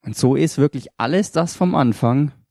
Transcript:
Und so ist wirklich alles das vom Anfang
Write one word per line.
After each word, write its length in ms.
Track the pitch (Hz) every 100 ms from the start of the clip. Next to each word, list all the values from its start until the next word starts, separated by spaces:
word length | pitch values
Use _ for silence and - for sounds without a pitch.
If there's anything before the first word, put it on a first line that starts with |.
Und 140 | - 107
so 180 | 127
ist 240 | 139 160 -
wirklich 300 | 147 135 - _
alles 320 | 117 180 208
das 240 | 160 170
vom 200 | - 180
Anfang 580 | 180 127 107 120 131 147 - _